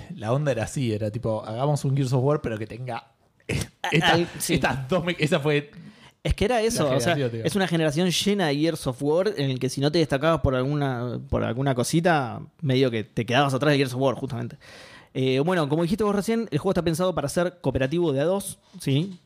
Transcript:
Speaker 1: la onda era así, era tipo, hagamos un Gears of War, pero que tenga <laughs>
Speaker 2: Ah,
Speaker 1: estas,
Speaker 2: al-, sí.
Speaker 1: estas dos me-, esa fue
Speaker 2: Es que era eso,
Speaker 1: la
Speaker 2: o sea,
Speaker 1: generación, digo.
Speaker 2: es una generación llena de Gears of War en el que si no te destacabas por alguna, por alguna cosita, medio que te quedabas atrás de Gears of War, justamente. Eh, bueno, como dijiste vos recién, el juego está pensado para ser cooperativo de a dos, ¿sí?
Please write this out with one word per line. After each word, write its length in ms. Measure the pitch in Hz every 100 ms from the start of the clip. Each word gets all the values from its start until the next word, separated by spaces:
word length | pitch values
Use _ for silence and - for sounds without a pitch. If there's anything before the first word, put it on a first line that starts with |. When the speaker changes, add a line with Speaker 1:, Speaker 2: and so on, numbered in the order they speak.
| 98 95
Speaker 1:
la 180 | 107
onda 180 | 135 147
era 120 | 113
así, 280 | 107 156 123
era 200 | 104 107
tipo, 340 | 117 117 110 -
hagamos 400 | 113 143 143 139
un 100 | 139
Gears 160 | 131
of 100 | 131
War, 180 | 135 151
pero 160 | - 110
que 80 | 110
tenga 460 | 113 127 117 - _ _ _ -
<laughs> 0 | - - _
Speaker 2:
Ah, 60 | -
Speaker 1:
estas, 200 | 156 175
Speaker 2:
al-, 140 | 170 170 -
sí. 160 | - 156
Speaker 1:
estas 320 | 151 131 127
dos 180 | 180 175
me-, 100 | 170
esa 200 | 147 170
fue 300 | 147 147 147 - - - - _
Speaker 2:
Es 100 | 160
que 120 | - 202
era 160 | 247
eso, 240 | 226 233 147
Speaker 1:
la 60 | 165
Speaker 2:
o 40 |
sea, 120 | 175
Speaker 1:
generación, 180 | 156 123
digo. 120 | 113 131
Speaker 2:
es 100 | 202
una 120 | 180
generación 420 | 165 156 143 185
llena 380 | 156 202 202 165
de 80 | 143
Gears 320 | 160 156 139
of 160 | 120
War 280 | 143 165 190 -
en 140 | 139
el 80 | 127
que 100 | 127
si 100 | -
no 100 | 143
te 80 | 165
destacabas 400 | 156 139 156 160
por 140 | 147 127
alguna, 640 | 131 147 139 120 123 120 135
por 140 | 120
alguna 320 | 110 113 139 127
cosita, 680 | 139 160 175 156 120 107 - _
medio 280 | 139 131 131
que 140 | 113
te 240 | 101 - 113
quedabas 260 | 120 143
atrás 200 | 131 151
de 40 | 143
Gears 160 | 135
of 80 | 123
War, 140 | 135 110
justamente. 420 | 135 117 120 143 - - - - - 139
Eh, 240 | 131 131
bueno, 280 | 156 175 143
como 140 | 156
dijiste 200 | 170 208
vos 120 | 208 202
recién, 320 | 196 226 226
el 80 | 147
juego 140 | 190
está 100 | 185
pensado 320 | 170 160 185
para 140 | 160 139
ser 300 | - 175 -
cooperativo 500 | - 127 135 170 170
de 80 | 135
a 20 | 156
dos, 320 | 196 - - _ 185
¿sí? 400 | - 139 190 180